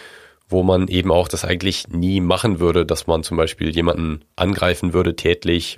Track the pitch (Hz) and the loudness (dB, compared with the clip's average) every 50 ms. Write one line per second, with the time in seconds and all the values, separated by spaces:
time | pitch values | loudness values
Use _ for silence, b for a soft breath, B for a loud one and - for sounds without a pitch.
0 | B B B B B B B B B _ 92 92 92 95 92 92 92 92 92 90 | B B B B B B B B B _ 0 2 4 4 4 4 2 0 0 0
1 | 87 92 82 87 87 - - - - 87 92 85 92 98 90 - - - 85 85 | 2 4 2 2 2 0 -4 -6 -2 -2 -2 -2 -2 -4 -4 -4 -8 -6 -4 -2
2 | 87 95 95 95 90 87 92 90 - 113 95 80 87 85 82 87 82 78 82 - | 0 0 0 0 2 2 0 2 0 -2 0 2 0 2 2 2 0 0 -2 -4
3 | - - 82 80 78 - 85 82 80 80 - - 82 80 80 82 85 85 82 82 | 0 -2 -2 -2 -2 -2 -2 -2 -2 -2 -2 -4 -4 -2 0 2 2 2 0 0
4 | 82 80 76 73 - _ _ - 90 95 101 - 90 90 85 - - 87 80 92 | -2 -4 -6 -8 -10 _ _ -2 0 0 0 0 0 0 0 0 -2 0 0 2
5 | 90 87 82 - - 85 87 - - 85 87 82 - - - | 0 0 -2 0 0 0 0 0 0 0 0 0 -2 -6 -10